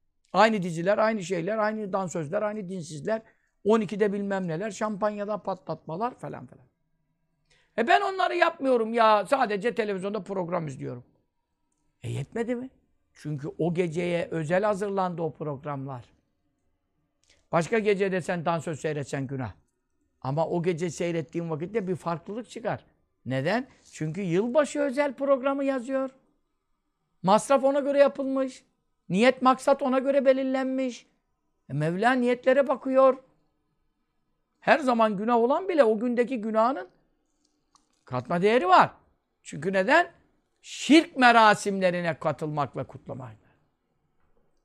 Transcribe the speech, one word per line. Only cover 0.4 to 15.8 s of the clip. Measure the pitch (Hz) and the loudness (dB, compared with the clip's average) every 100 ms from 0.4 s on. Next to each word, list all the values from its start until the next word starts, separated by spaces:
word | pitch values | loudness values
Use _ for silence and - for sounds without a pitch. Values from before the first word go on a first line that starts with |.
| 226 214 | 4 2
diziler, | 175 165 180 214 | -4 -4 -2 0
aynı | 220 220 | 0 -2
şeyler, | 170 175 180 220 | -4 -4 -4 -2
aynı | 214 214 202 | -2 -4 -6
dansözler, | 196 185 175 143 208 | -4 -4 -6 -4 -4
aynı | 208 214 180 | -4 -6 -10
dinsizler, | 185 160 151 170 220 - _ _ _ | -10 -12 -10 -6 -6 -8 _ _ _
on | 202 220 | 2 2
ikide | 196 202 208 | 2 0 0
bilmem | 202 202 196 180 | -2 -4 -4 -4
neler, | 160 214 | -6 -6
şampanyadan | 185 214 196 214 208 202 202 | -6 -6 -2 -4 -4 -6 -6
patlatmalar | 202 190 - 156 - 170 240 - | -6 -8 -8 -10 -10 -6 -8 -8
falan | 147 139 123 | -14 -14 -16
falan. | - _ _ _ _ _ _ _ _ _ _ _ - | -20 _ _ _ _ _ _ _ _ _ _ _ -2
E | 233 | 2
ben | 403 | 2
onları | 392 381 359 349 | 2 -2 0 2
yapmıyorum | 339 - 269 240 220 | 2 2 2 2 2
ya, | 233 220 214 185 | 4 6 6 2
sadece | 269 220 208 233 233 | 0 0 -2 -2 -2
televizyonda | 208 190 196 208 | -4 -4 -4 -6
program | 180 190 165 175 151 | -6 -6 -4 -4 -4
izliyorum. | 139 139 123 - _ _ _ _ _ _ _ _ _ | -8 -10 -12 -16 _ _ _ _ _ _ _ _ _
E | 117 | -8
yetmedi | 120 143 220 233 240 | -8 -6 -6 -4 -6
mi? | 262 _ _ _ _ | -8 _ _ _ _
Çünkü | - 151 147 156 - | -14 -8 -8 -6 -4
o | 165 | -2
geceye | 165 180 160 175 170 - | 0 -2 -2 -2 -2 -4
özel | 165 151 185 | -4 -2 0
hazırlandı | 208 190 208 196 185 170 | 0 -2 -2 -2 -4 -4
o | 160 | -6
programlar. | - 151 139 151 139 | -6 -8 -8 -8 -8